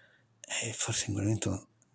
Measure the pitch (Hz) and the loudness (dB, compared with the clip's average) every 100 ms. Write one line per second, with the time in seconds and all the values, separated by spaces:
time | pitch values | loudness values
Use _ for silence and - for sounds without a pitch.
0 | - _ _ _ - - 113 110 - 113 | -20 _ _ _ -6 -4 -2 -2 0 0
1 | - 98 101 110 - 92 - _ _ | 0 2 2 2 2 -2 -6 _ _